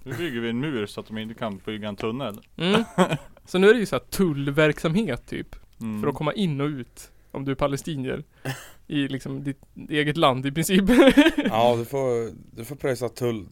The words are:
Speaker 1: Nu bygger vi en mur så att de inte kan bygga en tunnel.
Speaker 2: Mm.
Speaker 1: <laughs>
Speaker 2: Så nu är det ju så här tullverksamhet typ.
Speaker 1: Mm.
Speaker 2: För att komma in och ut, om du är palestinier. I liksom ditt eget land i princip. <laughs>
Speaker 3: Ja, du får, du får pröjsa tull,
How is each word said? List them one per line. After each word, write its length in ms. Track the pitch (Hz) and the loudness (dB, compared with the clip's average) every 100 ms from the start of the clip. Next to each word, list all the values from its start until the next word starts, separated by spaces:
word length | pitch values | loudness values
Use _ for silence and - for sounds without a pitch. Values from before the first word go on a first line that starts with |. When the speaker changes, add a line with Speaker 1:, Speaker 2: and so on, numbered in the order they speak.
Speaker 1:
Nu 100 | 131 | -10
bygger 260 | 151 175 117 | -6 -4 -2
vi 100 | 117 | -2
en 100 | 117 | -2
mur 260 | 156 120 101 | -2 -2 -4
så 140 | - | -8
att 80 | 104 | -10
de 100 | 110 | -10
inte 160 | 110 113 | -10 -8
kan 220 | 113 95 - | -8 -8 -8
bygga 220 | 107 104 | -8 -6
en 80 | 98 | -4
tunnel. 460 | 113 127 120 98 - - | -4 -4 -6 -10 -14 -4
Speaker 2:
Mm. 260 | 175 220 226 - | 2 2 2 0
Speaker 1:
<laughs> 480 | 175 151 - - - | 2 0 -8 -20 -4
Speaker 2:
Så 120 | 180 | 4
nu 100 | 196 | 6
är 40 | |
det 60 | 240 | 6
ju 60 | 190 | 4
så 100 | 131 | -4
här 80 | |
tullverksamhet 1200 | - - 180 139 143 143 156 147 165 180 202 120 - | -4 0 0 0 -2 2 2 2 0 0 -2 -6 -8
typ. 280 | - - - - - | -10 -10 -16 -20 -12
Speaker 1:
Mm. 200 | 113 107 | -8 -4
Speaker 2:
För 60 | 143 | -4
att 80 | 139 | -2
komma 180 | 151 | -4
in 280 | 214 175 139 | -2 -2 0
och 60 | 151 | -4
ut, 440 | 139 120 - - _ _ | -6 -12 -18 -20 _ _
om 140 | - 139 | -8 -4
du 60 | |
är 40 | 135 | -2
palestinier. 680 | 143 139 - 139 127 127 - _ - 127 - - - | -2 -2 -6 -6 -6 -6 -10 _ -8 -8 -12 -18 -6
I 200 | 147 135 | -2 -2
liksom 360 | 135 143 135 | -4 -8 -8
ditt 180 | 143 135 - - 123 | -8 -10 -12 -16 -4
eget 280 | 151 147 147 | -2 0 2
land 280 | 147 127 139 | 2 2 -2
i 60 | |
princip. 320 | 151 160 190 196 | -2 2 4 6
<laughs> 480 | 247 269 277 320 294 | 8 8 8 6 4
Speaker 3:
Ja, 380 | 262 110 120 117 | 0 4 4 2
du 80 | 117 | -2
får, 460 | 139 131 117 113 - - - | -2 0 -2 -4 -10 -18 -16
du 100 | 113 | -14
får 100 | 139 | -6
pröjsa 340 | 143 123 117 | -4 -4 -6
tull, 380 | - 120 110 85 | -4 -4 -4 -8